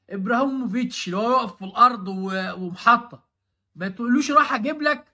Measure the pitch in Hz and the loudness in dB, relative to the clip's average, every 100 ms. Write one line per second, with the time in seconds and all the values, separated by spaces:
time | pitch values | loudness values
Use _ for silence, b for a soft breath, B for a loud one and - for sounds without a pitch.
0 | _ 202 190 233 277 269 233 226 240 - | _ -8 -2 0 0 -2 -4 -2 -4 -6
1 | 185 185 233 254 220 - 190 214 247 233 | -6 -2 0 0 0 -8 -10 4 4 4
2 | 185 190 190 190 185 180 180 185 233 233 | -6 -6 -4 -4 -6 -6 -8 0 4 4
3 | 233 135 _ _ _ _ _ 151 190 190 | 2 -18 _ _ _ _ _ -10 -10 -6
4 | 240 262 294 294 285 262 247 311 294 294 | 0 2 4 4 2 0 -4 -2 -2 -2
5 | - | -6